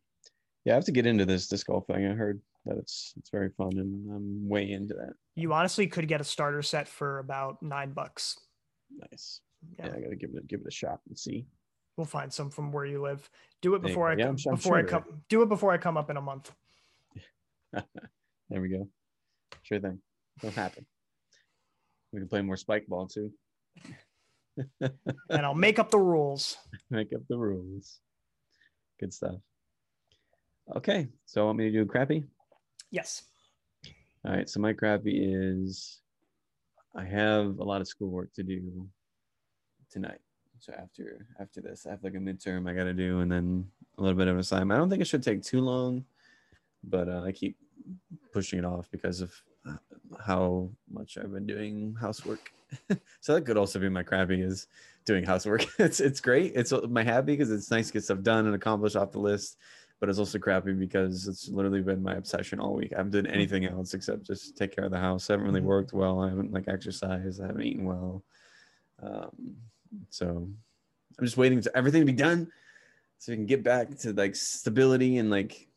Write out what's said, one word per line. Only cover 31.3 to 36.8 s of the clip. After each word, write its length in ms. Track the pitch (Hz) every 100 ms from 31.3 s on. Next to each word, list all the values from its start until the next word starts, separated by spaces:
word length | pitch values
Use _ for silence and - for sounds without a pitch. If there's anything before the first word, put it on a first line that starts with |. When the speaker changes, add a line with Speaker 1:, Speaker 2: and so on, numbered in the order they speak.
| 107 107
Speaker 1:
want 120 | 110
me 60 |
to 80 | 110
do 140 | 110 107
crappy? 380 | 123 135 156 139 _ _ _ _ - -
Speaker 2:
Yes. 320 | 175 - - - _ _ _ _ _ - - _ _
Speaker 1:
All 80 | 95
right, 160 | 95 -
so 120 | 104
my 120 | 107
crappy 500 | 107 107 104 104 98 95
is 680 | 95 95 92 95 98 - - _ _ _ _ _ _ _ _